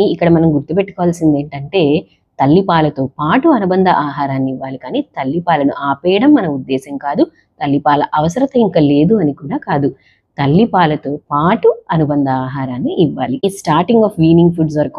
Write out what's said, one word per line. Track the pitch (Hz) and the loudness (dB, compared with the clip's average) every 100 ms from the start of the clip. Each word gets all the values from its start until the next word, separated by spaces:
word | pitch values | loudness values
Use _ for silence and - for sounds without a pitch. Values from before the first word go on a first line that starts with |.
| 208 | 2
ఇక్కడ | 170 170 | 0 2
మనం | 165 165 147 | 4 2 0
గుర్తుపెట్టుకోవాల్సింది | 139 180 196 - 175 170 160 143 | -2 -4 -4 -4 -4 0 0 0
ఏంటంటే, | 147 139 139 196 147 160 190 _ _ - | -4 -10 -4 0 2 0 -4 _ _ -2
తల్లిపాలతో | 139 180 190 165 151 135 131 - | 2 2 2 0 0 -2 -6 -4
పాటు | 151 247 330 | -2 0 2
అనుబంధ | 247 190 185 185 | 2 2 2 2
ఆహారాన్ని | 160 147 139 139 135 131 | 2 -2 -4 -4 -2 -4
ఇవ్వాలి, | 131 135 135 | -6 -10 -12
కానీ | 127 240 - - | -8 -8 -8 -8
తల్లిపాలను | 135 170 175 151 139 - | -6 -4 0 0 0 -2
ఆపేయడం | 139 139 180 196 285 | -4 -2 0 2 4
మన | 285 175 | 4 2
ఉద్దేశం | 139 131 131 143 139 | -6 -4 -6 -6 -8
కాదు. | 143 170 339 - _ - | -6 -2 -2 -4 _ -8
తల్లిపాల | 147 143 147 143 - | -2 0 2 0 0
అవసరత | 156 160 240 277 247 | -2 -2 -2 -2 0
ఇంకా | 208 170 | 2 2
లేదు | 143 143 170 220 | 2 4 2 2
అని | 151 | 0
కూడా | 139 143 262 | -4 -8 -8
కాదు. | - - 143 - _ _ _ - | -4 -2 -2 -4 _ _ _ -4
తల్లిపాలతో | 143 170 233 190 160 147 135 147 - | 0 2 2 2 0 0 -6 -10 -6
పాటు | 147 170 233 466 - - | -2 0 2 2 0 -2
అనుబంధ | 165 147 143 135 | 0 0 0 0
ఆహారాన్ని | 131 131 139 131 123 269 381 | -2 -4 -6 -8 -6 -4 0
ఇవ్వాలి. | 151 135 123 131 | 0 -2 -6 -4
ఈ | 196 | -4
starting | 190 175 151 180 233 | -4 -2 0 2 2
of | 208 185 | 2 2
weaning | 160 170 170 | 4 6 4
foods | 170 151 151 | 2 -2 -2
or | 143 | -4